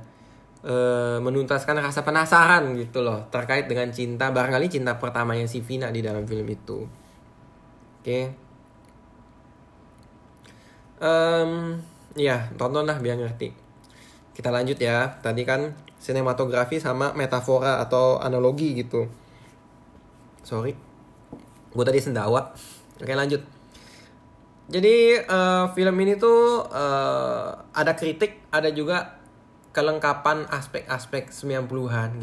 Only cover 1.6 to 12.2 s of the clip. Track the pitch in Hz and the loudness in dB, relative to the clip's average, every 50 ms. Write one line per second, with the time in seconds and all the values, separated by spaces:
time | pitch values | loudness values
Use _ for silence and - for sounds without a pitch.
1.6 | 135 147 151 151 143 143 139 147 143 151 151 160 160 160 180 170 165 170 180 170 | 0 -2 -2 -2 -2 -2 -4 -4 -2 0 2 2 4 6 6 8 8 8 6 4
2.6 | 147 131 123 120 117 117 - 131 120 117 107 107 107 - - 120 120 123 131 143 | 4 0 -2 -4 -6 -4 -4 -2 0 0 -2 -2 -4 -6 -6 -4 -2 0 -2 -2
3.6 | 139 131 120 123 123 120 117 127 123 120 120 117 135 135 127 127 123 135 131 131 | 0 -2 -2 -2 -2 -4 -4 -6 -6 -6 -4 -2 -2 0 0 0 0 2 2 0
4.6 | 165 180 151 135 127 123 113 117 127 123 117 120 117 117 117 117 117 113 131 120 | 0 0 -2 -2 -2 -2 -2 -2 -4 -4 -4 -2 -2 -2 -2 -2 -4 -4 -6 -8
5.6 | 113 123 131 131 127 113 117 113 110 107 107 104 107 113 110 110 107 110 107 - | -8 -8 -6 -6 -6 -4 -4 -4 -4 -4 -4 -6 -6 -6 -6 -6 -6 -6 -8 -10
6.6 | - 107 101 104 110 - - - - - - - - - - - - - - - | -10 -10 -10 -10 -10 -12 -16 -20 -20 -20 -20 -20 -20 -20 -20 -20 -20 -20 -20 -20
7.6 | - - - - - - - - - 123 123 127 127 131 135 - - - - - | -20 -20 -20 -20 -20 -20 -20 -10 -6 -4 -4 -2 -4 -6 -8 -14 -20 -20 -20 -20
8.6 | - - - - - - - - - - - - - - - - - - - - | -20 -20 -20 -20 -20 -20 -20 -20 -20 -20 -20 -20 -20 -20 -20 -20 -20 -20 -20 -20
9.6 | - - - - - - - - - - - - - - - - - - - - | -20 -20 -20 -20 -20 -20 -20 -20 -20 -20 -20 -20 -20 -20 -20 -20 -20 -20 -20 -20
10.6 | - - - - - - - - 160 160 165 165 165 165 165 165 165 165 170 170 | -20 -20 -20 -20 -20 -20 -8 -2 2 2 4 4 4 4 4 2 2 0 -2 -4
11.6 | 170 165 165 165 165 - - - - - - 151 | -4 -6 -6 -8 -10 -14 -20 -20 -20 -10 -4 0